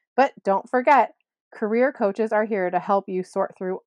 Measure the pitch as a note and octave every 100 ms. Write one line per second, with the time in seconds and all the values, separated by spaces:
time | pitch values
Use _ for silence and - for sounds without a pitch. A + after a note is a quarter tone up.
0 | _ - C4+ - - G3 - B3+ B3+ C#4
1 | G#3+ _ _ _ _ - G#3+ A3+ B3+ C#4+
2 | G#3+ G3+ A3 G#3+ G#3+ G#3 F3+ F3+ F3 G3
3 | G3 F#3 F#3 G3 F#3+ - F#3 F#3